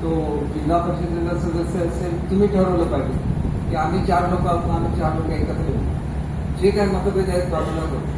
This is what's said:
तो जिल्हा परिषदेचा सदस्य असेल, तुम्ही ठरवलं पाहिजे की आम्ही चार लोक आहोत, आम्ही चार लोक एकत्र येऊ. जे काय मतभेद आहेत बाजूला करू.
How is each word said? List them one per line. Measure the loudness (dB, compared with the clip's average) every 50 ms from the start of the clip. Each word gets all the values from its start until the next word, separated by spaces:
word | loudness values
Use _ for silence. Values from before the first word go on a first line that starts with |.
| -2
तो | 0 0 0 0 0 -2 -2 -2 -2 -4
जिल्हा | -2 0 2 2 2
परिषदेचा | 2 0 -2 -2 -2 -2 -2 -2 0 -2 0 0
सदस्य | -2 -2 0 -2 -2 -2 -2 -2
असेल, | -2 -2 -2 -2 -2 -2 -2 -4 -2 0
तुम्ही | 2 4 4 4
ठरवलं | 4 4 2 4 4 2 2
पाहिजे | 2 0 0 0 0 -2 -2 0 0 0 0 0 -2 -2 -2 -2 -2
की | 0
आम्ही | 0 0 0 0 0 2
चार | 2 2 2 2 2
लोक | 2 2 2 2
आहोत, | 2 2 2 0
आम्ही | 0 0 0 0 0 0
चार | 0 0 0
लोक | 0 0 0
एकत्र | 0 0 0 0 0 -2 -2 -2
येऊ. | 0 0 0 0 -2 -2 -4 -4 -4 -4 -4 -4 -4 -4 -4 -4 -2 2
जे | 2 2
काय | 4 4 2
मतभेद | 2 2 2 0 0 2 2 0 2
आहेत | 0 0 0 0
बाजूला | -2 -2 -2 -2 -2 -2
करू. | -2 -2 -4 -4 -4 -4 -6